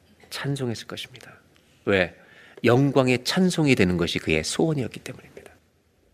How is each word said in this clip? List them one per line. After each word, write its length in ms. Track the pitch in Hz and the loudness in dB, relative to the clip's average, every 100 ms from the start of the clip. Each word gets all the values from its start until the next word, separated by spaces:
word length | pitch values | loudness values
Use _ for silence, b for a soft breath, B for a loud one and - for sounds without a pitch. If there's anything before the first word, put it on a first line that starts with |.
| _ _ - | _ _ -18
찬송했을 560 | - 139 139 127 110 - | -10 -6 -6 -6 -8 -12
것입니다. 520 | - - - - - _ _ _ _ | -14 -16 -18 -20 -20 _ _ _ _
왜? 300 | - 98 85 B B B B B | 0 0 0 B B B B B
영광의 600 | 113 123 139 135 127 123 | 2 4 4 4 2 0
찬송이 520 | - - 185 175 147 123 | -2 0 0 2 2 4
되는 200 | 92 87 | 4 2
것이 220 | 82 - | 0 -2
그의 240 | - 80 | 0 -2
소원이었기 580 | 73 - 165 147 110 - | -2 -2 0 -2 -6 -10
때문입니다. 520 | - - - - - - _ _ _ _ _ | -16 -18 -20 -20 -20 -20 _ _ _ _ _